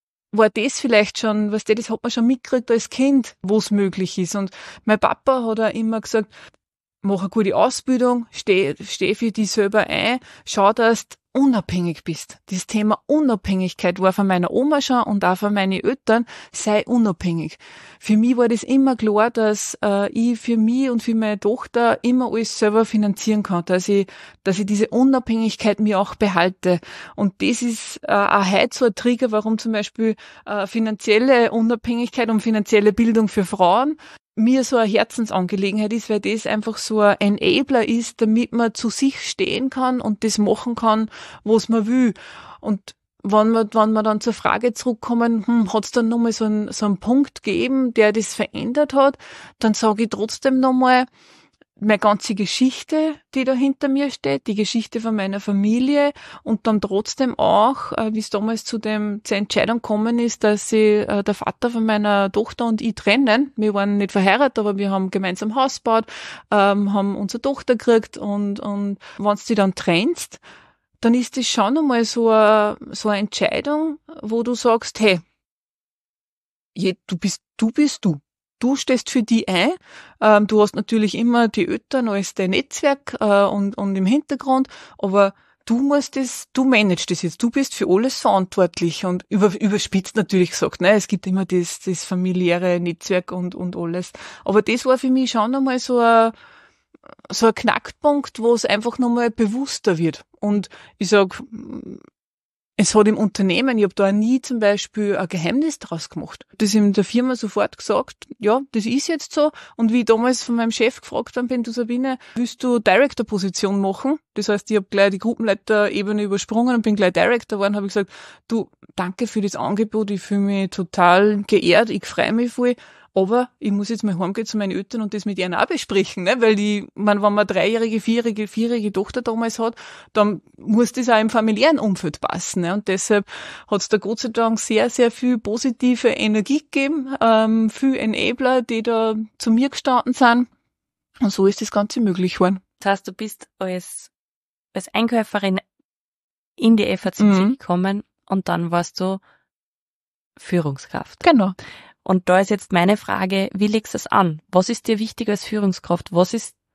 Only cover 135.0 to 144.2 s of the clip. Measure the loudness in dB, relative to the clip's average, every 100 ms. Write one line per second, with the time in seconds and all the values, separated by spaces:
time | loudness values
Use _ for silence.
135 | 0 2 -2 0 -2 -2 -2 0 0 2
136 | 0 2 0 0 0 -2 -2 -2 0 -2
137 | -4 0 2 4 4 2 0 0 0 0
138 | -2 0 -2 0 2 2 0 -2 0 0
139 | 0 -2 -8 -4 0 2 2 -2 0 0
140 | 0 2 4 4 0 _ _ _ _ _
141 | _ -4 -2 2 2 2 -2 -2 -2 0
142 | 0 0 -2 0 0 0 -8 _ -4 -2
143 | -6 -12 -12 -12 -18 -10 -8 -8 -10 -18
144 | -20 _